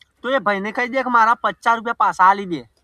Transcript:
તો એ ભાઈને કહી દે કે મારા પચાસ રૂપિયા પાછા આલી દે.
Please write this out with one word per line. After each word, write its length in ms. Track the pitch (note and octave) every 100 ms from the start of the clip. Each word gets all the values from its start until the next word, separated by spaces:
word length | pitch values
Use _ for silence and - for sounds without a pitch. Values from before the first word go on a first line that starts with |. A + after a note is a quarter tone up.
| _ _
તો 80 | A#3+
એ 100 | C4+
ભાઈને 320 | G3 G3 G3+
કહી 160 | G#3+ B3
દે 160 | C4
કે 60 | B3+
મારા 240 | A#3+ A3
પચાસ 420 | A#3 A3 G3 A#3+ A#3
રૂપિયા 180 | A3+
પાછા 300 | A3+ G3+ E3
આલી 220 | F#3 G3+ G3
દે. 240 | D#3 A#2 _